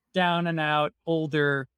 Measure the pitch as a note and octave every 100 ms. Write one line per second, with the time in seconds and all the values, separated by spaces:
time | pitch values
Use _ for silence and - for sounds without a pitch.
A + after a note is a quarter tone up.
0 | _ F#3 F3 E3+ E3+ E3 D3+ D3+ D3+ -
1 | - E3 D#3 D3+ D3 C#3 C3+